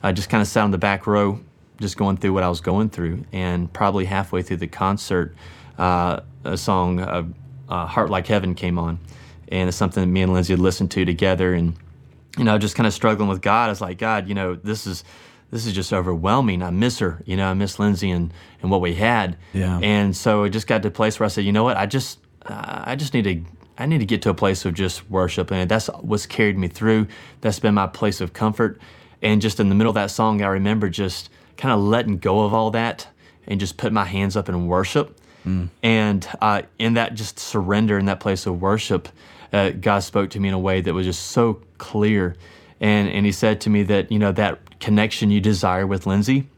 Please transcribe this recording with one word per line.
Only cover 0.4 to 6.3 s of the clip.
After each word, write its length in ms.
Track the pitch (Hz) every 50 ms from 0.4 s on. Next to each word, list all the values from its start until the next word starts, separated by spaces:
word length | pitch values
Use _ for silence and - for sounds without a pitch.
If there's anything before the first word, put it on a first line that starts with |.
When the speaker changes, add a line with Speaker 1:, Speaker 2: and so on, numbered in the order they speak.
| 104
Speaker 1:
sat 180 | 104 - 117 107
on 80 | 104
the 60 | 98 90
back 260 | 98 101 101 98 -
row, 340 | - 104 104 101 98 98 110 - - _ _ - _ _ -
just 180 | 104 98 -
going 200 | - 104 98 98
through 160 | 95 - 98 95
what 80 | 95 92
I 60 | 90
was 120 | 87 82
going 280 | - 92 92 98 110 107
through. 360 | - - 87 82 87 85 78 -
And 400 | - 92 92 90 90 87 87 82
probably 340 | - - 107 98 98 101 92
halfway 360 | 92 98 95 98 - - 90
through 160 | 90 - 95
the 100 | 85 87
concert, 680 | 85 - - 98 95 101 101 - - 98 90 85 76 87 - - - - - - - -
uh, 420 | - 92 90 90 87 87 90 87 - - -